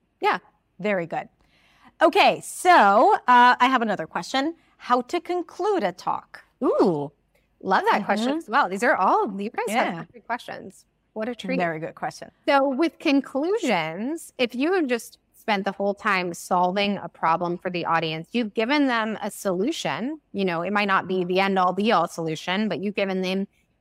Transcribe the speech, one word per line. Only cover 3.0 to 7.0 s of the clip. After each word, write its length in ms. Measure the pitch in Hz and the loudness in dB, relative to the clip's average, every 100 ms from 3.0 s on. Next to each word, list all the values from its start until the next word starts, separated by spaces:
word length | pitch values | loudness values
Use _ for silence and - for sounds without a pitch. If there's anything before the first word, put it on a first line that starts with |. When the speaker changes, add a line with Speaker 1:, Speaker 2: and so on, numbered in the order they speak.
| 320 427 - | 6 4 6
Speaker 2:
uh, 260 | 247 247 247 | 8 8 6
I 60 | 247 | 4
have 140 | 262 | 2
another 240 | 220 185 160 | 0 -4 -4
question. 480 | - - 277 285 330 _ _ | -8 -4 -2 -2 -4 _ _
How 240 | - 247 | -2 -2
to 180 | 247 349 | 0 -6
conclude 640 | - 359 330 - 370 392 | -4 -6 -6 -4 -2 0
a 80 | 196 | -2
talk? 500 | 180 - - - - - - | -4 -6 -6 -8 -20 -20 -6
Speaker 1:
Ooh, 480 | 277 554 269 156 | 0 2 2 0